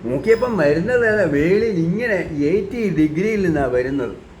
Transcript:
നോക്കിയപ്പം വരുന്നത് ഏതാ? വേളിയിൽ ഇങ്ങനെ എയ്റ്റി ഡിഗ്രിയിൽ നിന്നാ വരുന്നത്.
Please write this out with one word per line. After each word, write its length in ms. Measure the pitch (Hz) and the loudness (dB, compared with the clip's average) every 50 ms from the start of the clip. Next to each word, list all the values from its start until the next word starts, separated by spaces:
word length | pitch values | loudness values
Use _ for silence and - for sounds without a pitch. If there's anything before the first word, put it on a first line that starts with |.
| - | -4
നോക്കിയപ്പം 520 | 113 127 139 160 214 226 226 247 247 226 | -2 -4 -2 2 2 2 2 2 -2 0
വരുന്നത് 560 | 185 151 143 147 160 175 226 254 247 233 220 208 | 2 2 2 2 2 0 0 0 2 2 2 2
ഏതാ? 100 | 214 190 | 2 0
വേളിയിൽ 520 | 160 143 143 151 170 190 208 226 233 202 | 2 2 2 2 2 2 2 2 0 0
ഇങ്ങനെ 400 | 170 165 165 185 214 240 240 208 | 0 0 0 0 -2 0 -2 -2
എയ്റ്റി 800 | 180 - - 160 143 143 147 180 214 196 - - 240 226 196 160 | -2 -2 -4 -4 -2 0 0 0 0 -2 -4 -6 -4 -2 -2 2
ഡിഗ്രിയിൽ 480 | 151 156 151 147 160 190 220 220 208 190 | 2 0 0 0 -2 -2 0 0 0 0
നിന്നാ 200 | 175 156 147 139 | 0 0 0 0
വരുന്നത്. 680 | 127 123 123 123 131 139 143 123 110 90 - - - - - | 0 0 0 0 0 -2 -4 -4 -4 -8 -12 -18 -20 -20 -20